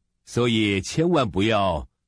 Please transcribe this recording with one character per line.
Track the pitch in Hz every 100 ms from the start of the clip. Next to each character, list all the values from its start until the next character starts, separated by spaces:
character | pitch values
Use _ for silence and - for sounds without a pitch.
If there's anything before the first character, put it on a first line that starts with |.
| _ _ -
所 | - 120
以 | 113 107 98
千 | 90 - 170
万 | 165 117
不 | 85
要 | 107 107 98 80 65 _